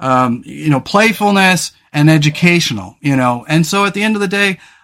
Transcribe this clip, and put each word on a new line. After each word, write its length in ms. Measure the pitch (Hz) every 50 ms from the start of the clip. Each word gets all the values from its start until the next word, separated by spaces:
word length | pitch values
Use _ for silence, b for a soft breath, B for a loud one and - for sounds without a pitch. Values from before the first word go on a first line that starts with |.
um, 420 | - 131 131 127 127 123 117 120 -
you 260 | - - 143 156 156
know, 100 | 143 131
playfulness 920 | 131 - - 202 220 226 185 - 208 202 202 196 190 185 185 170 - - b b b b
and 160 | - 147 147 156
educational, 840 | 156 151 147 151 151 - 175 175 175 170 165 - 120 104 92 92 - _
you 160 | - 147 139
know. 280 | 131 127 123 123 120 117 -
And 180 | 151 165 165
so 180 | 156 196 196 202
at 100 | 202 185
the 80 | 202
end 120 | 214 220 220
of 60 | 202
the 80 | 202 190
day, 300 | 196 202 202 196 190 b b b b b